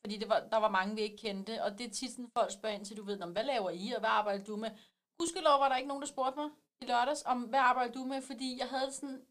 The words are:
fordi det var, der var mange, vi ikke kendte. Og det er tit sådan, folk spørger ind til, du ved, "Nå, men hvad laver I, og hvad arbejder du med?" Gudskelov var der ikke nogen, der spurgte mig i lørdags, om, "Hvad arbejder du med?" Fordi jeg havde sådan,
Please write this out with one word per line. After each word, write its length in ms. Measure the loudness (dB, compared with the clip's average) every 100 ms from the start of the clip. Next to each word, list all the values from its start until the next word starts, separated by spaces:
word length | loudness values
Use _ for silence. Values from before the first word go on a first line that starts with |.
fordi 180 | -8 -6
det 120 | 2
var, 100 | 2 4
der 60 | 4
var 120 | 4
mange, 260 | 4 2 0
vi 60 |
ikke 160 | -2 -4
kendte. 460 | -6 -6 -6 -4
Og 140 | -4 -4
det 80 | -8
er 60 |
tit 200 | -6 -8
sådan, 200 | -8 -6 0
folk 140 | 0
spørger 240 | -2 -6 -6
ind 100 | -8
til, 120 | -12
du 60 |
ved, 140 | -8 -6
"Nå, 80 | -4
men 80 |
hvad 100 | -2
laver 260 | 0 0 0
I, 220 | -4 -4
og 80 | -2
hvad 100 | 2
arbejder 340 | 2 2 -2
du 120 | -4 -6
med?" 160 | -6 -8 -18 _ _ _
Gudskelov 400 | -4 2 6 8
var 100 | 6
der 60 | 2
ikke 120 | 0
nogen, 140 | -6
der 60 | -6
spurgte 320 | -2 -2 0
mig 100 | -6 -6 _ _
i 40 | 0
lørdags, 380 | 2 4 0 0
om, 160 | -2
"Hvad 180 | 2 4
arbejder 340 | 6 4 2
du 100 | -2
med?" 180 | -4 -4
Fordi 360 | -6 -6 -6 -4
jeg 100 | -4
havde 220 | -2 -2
sådan, 340 | -4 -8 -10 -8